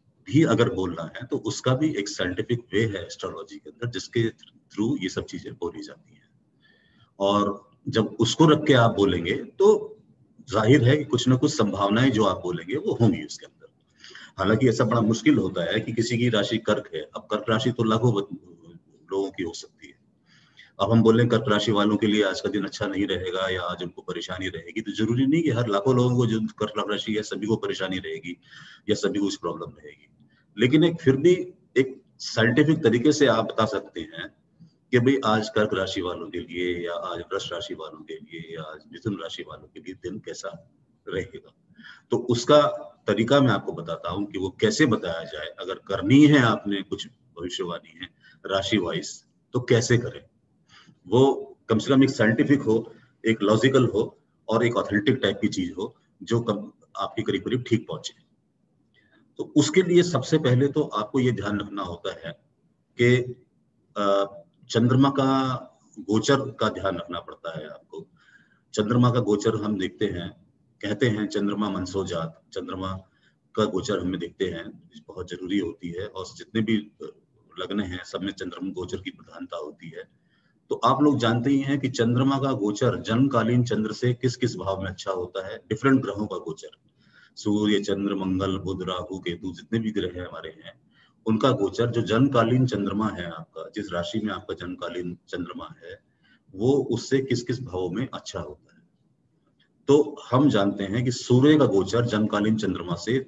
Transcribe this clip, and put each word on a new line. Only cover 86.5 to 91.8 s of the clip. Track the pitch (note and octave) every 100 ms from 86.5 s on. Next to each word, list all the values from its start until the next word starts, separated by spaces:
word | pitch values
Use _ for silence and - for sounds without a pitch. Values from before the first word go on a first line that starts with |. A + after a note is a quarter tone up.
| D#2+ - - _ _ _ _ _ -
सूर्य, | G#2+ G#2 G#2 G2+
चंद्र, | G2+ G2 G2+ G2
मंगल, | F#2 F#2 F#2+ F#2
बुध, | F2+ F2+
राहु, | F#2 F#2 F2+ F#2
केतु, | F2 E2+ F#2+
जितने | E2 - A2+
भी | A2
ग्रह | G2+ F2+ F2+
हैं | F2
हमारे | E2 D#2
हैं, | - F#2+ - _ _ _ _ -
उनका | A2 C#3
गोचर | A2 G2 -